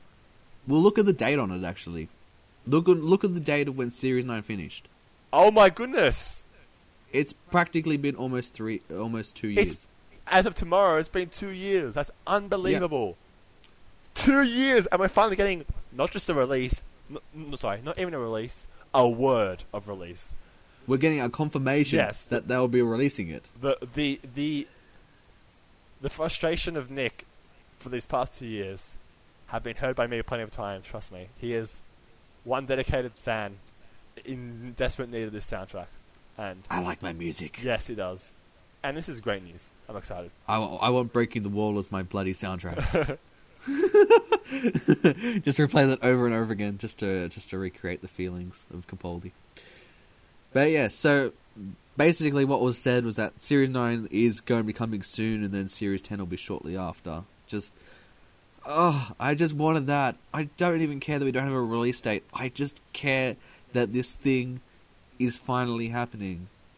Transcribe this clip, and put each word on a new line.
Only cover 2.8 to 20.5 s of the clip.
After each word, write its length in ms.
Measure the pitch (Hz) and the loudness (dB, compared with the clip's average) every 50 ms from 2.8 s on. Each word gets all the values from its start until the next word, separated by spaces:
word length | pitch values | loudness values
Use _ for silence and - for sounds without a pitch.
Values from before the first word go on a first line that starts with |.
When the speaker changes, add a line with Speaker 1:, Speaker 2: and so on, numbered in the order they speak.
| 170 185 | 6 6
Speaker 1:
at, 80 | 180 165 | 4 4
look 260 | 151 165 190 196 - | 4 2 2 4 2
at 100 | 196 175 | 0 -2
the 60 | 175 | -2
date 280 | 143 156 147 147 143 143 | -2 0 0 0 0 -2
of 100 | 131 135 | -2 -4
when 120 | 127 120 | -4 -4
Series 340 | - - 131 131 127 127 123 | -4 -2 -2 0 0 0 -2
nine 180 | 123 117 110 104 | -2 -6 -6 -6
finished. 440 | - 110 95 80 69 - - - - _ _ _ _ _ _ _ - - | -6 -8 -8 -8 -10 -12 -16 -18 -20 _ _ _ _ _ _ _ 2 6
Speaker 2:
Oh 180 | 151 - 214 | 8 8 8
my 180 | 214 220 202 190 | 10 10 8 8
goodness! 720 | 165 - 233 254 269 269 170 127 - - - - - - - - - - - - _ - _ _ _ _ _ _ | 8 4 -6 -2 2 4 4 4 4 2 -2 -2 -4 -6 -12 -18 -20 -20 -20 -20 _ -20 _ _ _ _ _ _
Speaker 1:
It's 220 | - 135 143 - - | -2 -2 -2 -2 -4
practically 640 | _ - - - 175 175 - - 165 160 160 151 139 | _ -8 -2 2 2 2 2 0 -2 0 0 0 0
been 180 | 139 143 131 | 0 -2 -2
almost 380 | - 131 127 127 123 120 - - | -2 -4 -4 -4 -4 -4 -6 -8
three, 280 | - 110 110 110 - - - 80 | -8 -6 -6 -6 -6 -8 -8 -8
almost 400 | 92 110 113 117 113 104 - - | -8 -6 -4 -6 -6 -6 -8 -10
two 140 | - - 107 | -8 -6 -2
Speaker 2:
It's, 80 | 104 101 | 2 2
Speaker 1:
years. 300 | 95 87 76 - - - _ - - - - - - - | 2 2 0 -8 -14 -20 _ -20 -20 -20 -20 -14 -2 2
Speaker 2:
as 180 | 185 185 190 | 4 4 4
of 80 | 220 175 | 4 0
tomorrow, 440 | - 185 165 175 196 202 185 160 156 | -4 -2 2 4 6 6 6 4 4
it's 100 | 160 - | 2 0
been 200 | - 185 180 165 | -2 -4 -4 -4
two 200 | - - 202 196 | -6 -10 -10 -8
years. 460 | 190 185 190 196 196 185 151 120 107 | -8 -6 -2 0 0 2 0 0 -4
That's 160 | 147 143 - - _ - 160 | -4 -6 -6 -8 _ -4 0
unbelievable. 800 | 190 208 202 196 202 190 180 185 - 190 180 165 151 127 110 92 | 0 0 0 0 -2 -2 0 0 0 0 0 0 0 0 -2 -2
Speaker 1:
Yeah. 60 | 85 - _ - - - - - - - - - - - - - - - - - - - | -6 -8 _ -20 -20 -20 -20 -20 -20 -20 -20 -20 -20 -20 -20 -20 -20 -20 -20 -12 -6 0
Speaker 2:
Two 240 | - 262 269 277 277 | 2 4 6 6 4
years, 420 | 240 233 254 262 269 254 226 180 - | 4 2 2 2 4 4 4 4 2
and 120 | 190 180 | 2 2
we're 80 | 190 185 | 2 2
finally 280 | - 202 214 220 190 | 4 4 4 4 4
getting 300 | 190 202 202 185 170 143 - - - - - | 2 0 0 0 -2 -6 -8 -8 -8 -8 -8
not 200 | - 123 147 180 | -4 -2 -2 -2
just 180 | - 202 - - | -2 -4 -4 0
a 40 | 165 | 2
release, 480 | 143 127 131 139 131 127 123 - - - - - - - - | 2 2 2 2 0 0 0 0 -2 -2 -6 -20 -20 -18 -16
n-, 80 | 143 - - - - | -16 -16 -16 -16 -16
n-, 220 | 151 156 147 135 - | -14 -12 -12 -10 -6
sorry, 240 | - 107 101 107 127 | -4 -4 -4 -4 -6
not 140 | 151 160 190 | -8 -6 -6
even 140 | 185 180 165 | -6 -6 -4
a 60 | 135 | -6
release, 480 | 117 113 113 110 113 127 - - - - - - - - - | -6 -4 -4 -6 -6 -8 -10 -12 -14 -16 -18 -20 -8 0 4
a 140 | 131 123 120 | 4 6 6
word 560 | 117 117 131 135 127 113 104 95 90 - - - - | 4 4 4 4 4 4 2 0 -2 -6 -10 -10 -10
of 140 | 104 98 104 | -10 -10 -10
release. 500 | 101 95 87 87 87 - - - - - - - | -12 -12 -12 -12 -14 -14 -14 -12 -12 -12 -12 -14